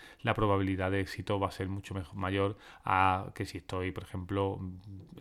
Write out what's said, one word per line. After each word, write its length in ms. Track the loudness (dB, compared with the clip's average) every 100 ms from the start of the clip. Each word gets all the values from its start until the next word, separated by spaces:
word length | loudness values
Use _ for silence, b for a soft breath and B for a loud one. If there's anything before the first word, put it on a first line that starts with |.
| B B
la 120 | -2
probabilidad 560 | 2 4 4 4 2 2
de 80 | 2
éxito 400 | 0 -4 -2 0
va 80 | 0
a 60 |
ser 160 | -2 -4
mucho 260 | -4 -6
mej-, 180 | -8 -8
mayor 440 | -4 0 2 2 0 B B
a 460 | 2 6 6 4 0 -6
que 80 |
si 140 | -8 -8
estoy, 340 | -6 -4 -2
por 100 | -4
ejemplo, 560 | -6 -6 -2 0 0 -2 -8 -10 -14 -16 -16 -18